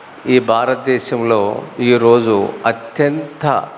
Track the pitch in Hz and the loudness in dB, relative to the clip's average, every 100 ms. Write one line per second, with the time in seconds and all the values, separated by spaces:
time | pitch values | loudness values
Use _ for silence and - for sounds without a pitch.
0 | - - - 127 113 113 123 127 131 123 | -20 -10 0 2 2 0 0 -2 -2 -4
1 | - 123 117 110 101 120 - - 123 120 | -4 -4 0 0 0 -4 -10 -4 2 4
2 | 117 120 113 104 101 - 113 113 - - | 6 4 4 0 0 -2 -4 -4 -8 -2
3 | 143 156 151 - 151 113 - | -2 -2 -8 -6 -2 -2 -4